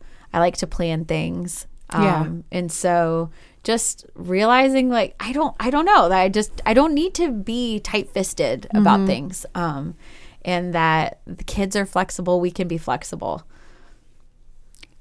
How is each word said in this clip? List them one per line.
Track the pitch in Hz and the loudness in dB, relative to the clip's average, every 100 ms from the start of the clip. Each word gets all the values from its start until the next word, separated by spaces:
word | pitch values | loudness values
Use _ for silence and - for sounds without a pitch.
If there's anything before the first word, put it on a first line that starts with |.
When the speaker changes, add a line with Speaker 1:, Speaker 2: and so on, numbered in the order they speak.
| - - - | -14 -20 -6
Speaker 1:
I | 170 | 0
like | 175 175 | 2 0
to | 175 | -4
plan | - 170 160 160 | -2 -2 -2 -2
things. | 160 160 170 175 - - - - | -4 -4 -6 -8 -10 -12 -18 -6
Speaker 2:
Yeah. | - 196 165 | 0 2 2
Speaker 1:
Um, | 160 170 - | 0 -4 -6
and | 180 175 | -6 -4
so | - 180 175 165 165 165 - - - | -2 2 2 2 0 -4 -8 -20 -12
just | - 226 - - - | -2 -2 -2 -6 -12
realizing, | - 175 185 220 247 269 269 254 | -14 -2 2 4 6 6 4 2
like, | 240 196 - | 2 0 -4
I | 208 | -6
don't, | 269 311 - | -2 -2 -2
I | 220 | 0
don't | 285 370 | 2 4
know | 415 175 | 6 6
that | 185 | 4
I | 190 | 4
just, | 208 208 - - | 2 -2 -2 2
I | 226 | 4
don't | 320 | 4
need | 294 359 370 | 2 0 0
to | 339 | -2
be | 220 190 233 240 214 | -2 -4 -4 -2 -4
tight-fisted | - 214 196 - 190 - 139 123 - 214 | -4 -4 -4 -4 -4 -2 -2 -2 -2 4
about | 202 196 | 6 6
Speaker 2:
Mm-hmm. | 190 | 4
Speaker 1:
things. | 185 175 185 - - | 0 -4 -10 -10 -6
Um, | 170 143 160 - - - - - - | -4 -4 -8 -12 -18 -20 -20 -10 -4
and | 180 180 170 | -2 0 2
that | 160 160 - - - | 2 2 0 -4 -14
the | - | -12
kids | - - 196 202 | -8 -2 -2 0
are | 196 | 0
flexible. | 185 185 - 180 180 | -2 -2 -4 0 2
We | 180 | 2
can | 175 175 | -2 -4
be | 165 | -4
flexible. | - 127 - - - 160 - - - - - - - - - _ - - - - - - | -4 -6 -6 -8 -6 -6 -10 -20 -20 -20 -20 -20 -20 -20 -20 _ -20 -20 -20 -20 -20 -20